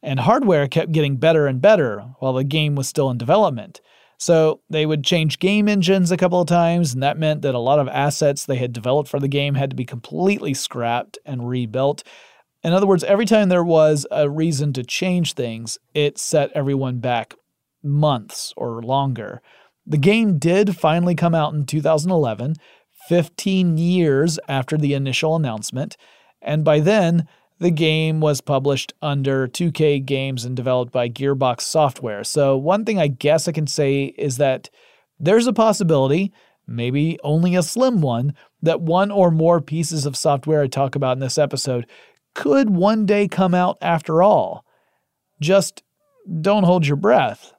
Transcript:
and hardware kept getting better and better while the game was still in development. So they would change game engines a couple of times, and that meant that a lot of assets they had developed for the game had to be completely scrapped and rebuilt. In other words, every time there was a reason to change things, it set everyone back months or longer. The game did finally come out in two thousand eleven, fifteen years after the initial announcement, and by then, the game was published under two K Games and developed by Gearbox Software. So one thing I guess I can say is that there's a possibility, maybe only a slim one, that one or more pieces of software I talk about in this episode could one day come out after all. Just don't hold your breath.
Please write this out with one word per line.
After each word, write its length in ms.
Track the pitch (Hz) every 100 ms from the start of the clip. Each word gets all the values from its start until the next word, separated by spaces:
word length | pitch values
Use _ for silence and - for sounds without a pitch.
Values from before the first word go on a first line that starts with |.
and 180 | - 135
hardware 480 | 127 247 240 160 143
kept 240 | 165 160
getting 240 | 156 143 135
better 300 | 156 160 143
and 140 | 127
better 400 | 180 214 131 104 110 131
while 160 | 135
the 100 | 127
game 300 | 139 156 151
was 140 | 143 135
still 220 | - 135
in 80 | 123
development. 640 | 120 190 196 123 98 - _ _ _ _
So 420 | - 165 156 - _
they 160 | 156 156
would 160 | 156
change 380 | 135 175 156 -
game 280 | 185 208 208
engines 440 | 208 175 190 175
a 40 | 180
couple 240 | 180 180
of 60 | 165
times, 480 | 170 170 170 165
and 80 | 123
that 160 | 139 151
meant 240 | 156 151
that 140 | 139 123
a 100 | 120
lot 100 | 147
of 80 | 131
assets 560 | 139 143 - 151 143
they 120 | - 127
had 160 | 123
developed 360 | 120 113 143 139
for 100 | 143
the 80 | 139
game 280 | 139 143 139
had 140 | 139
to 60 | 131
be 80 |
completely 680 | 123 120 - 156 185 202 143
scrapped 640 | 131 - 123 117 120 - - -
and 220 | 127 120
rebuilt. 560 | 127 120 120 135 - - - - _ _ _
In 100 | 165
other 140 | 180 196
words, 160 | 180
every 240 | - 196 226
time 220 | 220 202
there 160 | 180
was 420 | 175 160 156 151 135
a 180 | 135 147
reason 420 | 151 160 143 147
to 100 | 131
change 480 | 120 - 185 180 165
things, 460 | - 120 113 113 - _
it 240 | 151 147 -
set 340 | - 156 143
everyone 480 | 156 139 139 135 123
back 340 | 123 120 117 - _ _ _ _
months 720 | 147 143 151 127 104 - - -
or 240 | 120 117
longer. 600 | 117 135 139 117 101 - _ _ _ _
The 140 | - 151
game 400 | 147 220 220 165
did 380 | 165 185 202 175
finally 400 | 160 165 175 175
come 180 | 170
out 200 | 165 151
in 120 | 151 135
two 140 | 156
thousand 320 | 151 156 165
eleven, 420 | 180 135 110 127 156 _ _ _ _ -
fifteen 680 | 175 165 - - 190 180 160
years 640 | 170 180 160 135 160 156 -
after 300 | 139 127 156
the 160 | 147
initial 400 | 139 135 127 160
announcement, 640 | 160 143 110 - 127 147 - _ _ _ _
and 240 | - 151
by 140 | 156 151
then, 480 | 156 214 170 170 160 _ _ _
the 120 | 175
game 500 | 156 160 156 160 160
was 200 | 156 139
published 520 | - 139 135 135 - -
under 440 | 151 143 135 135 127
two 240 | - 170
K 280 | - 156 143
Games 440 | 135 135 135 131
and 120 | 120 127
developed 360 | 127 127 120
by 160 | 127 120
Gearbox 520 | 117 139 139 131 120
Software. 640 | - 165 147 - 117 104
So 320 | 110 147 139 135
one 280 | 143 202
thing 140 | 220 208
I 80 | 147
guess 400 | 127 147 156 175
I 60 |
can 140 | 156 151
say 460 | - 139 139 139 -
is 180 | 147 123
that 320 | 139 127 - _ _ _ _ _
there's 260 | 143 220 240
a 60 |
possibility, 800 | 233 226 208 180 151 135 156 196 _ _ _ -
maybe 520 | 117 120 139 156 165
only 320 | 147 156 180
a 80 | 180
slim 380 | 160 - 262 226
one, 340 | 143 117 135 147 _ _
that 180 | 165 160
one 320 | 165 175 202
or 180 | 202 180
more 300 | 160 160 170
pieces 460 | 160 160 156 160 139
of 100 | 131
software 460 | 160 139 151 156
I 40 | 139
talk 300 | - 139 143
about 200 | 135 127
in 40 |
this 180 | 131 156
episode 480 | 143 139 - 123 117 - - _ _
could 360 | - 285 277 247
one 360 | 185 196 220 208
day 220 | 208 202
come 260 | - 190
out 240 | 180 180 -
after 420 | 170 165 - 160
all. 420 | 190 180 92 - _ _ _ _ _ _ _ _
Just 440 | 151 196 190 - _ _ _ 523 427 160
don't 240 | 165 208
hold 220 | 180 180 147
your 100 | 143
breath. 560 | 104 123 127 104 -